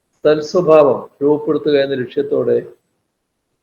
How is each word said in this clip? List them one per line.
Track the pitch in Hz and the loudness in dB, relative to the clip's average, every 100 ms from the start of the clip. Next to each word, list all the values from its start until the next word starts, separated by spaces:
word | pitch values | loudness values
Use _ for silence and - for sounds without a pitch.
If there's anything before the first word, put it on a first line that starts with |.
| _ _ 147 | _ _ 0
സൽസ്വഭാവം | 151 151 185 165 156 143 104 - - | 0 -2 -2 4 4 4 0 -8 -4
രൂപപ്പെടുത്തുക | 143 147 160 147 151 143 | -2 0 -2 -4 0 0
എന്ന | 139 135 | 0 -4
ലക്ഷ്യത്തോടെ | 120 143 139 135 127 120 120 - _ _ _ _ _ _ _ _ | -6 -6 -4 -2 0 -2 -4 -20 _ _ _ _ _ _ _ _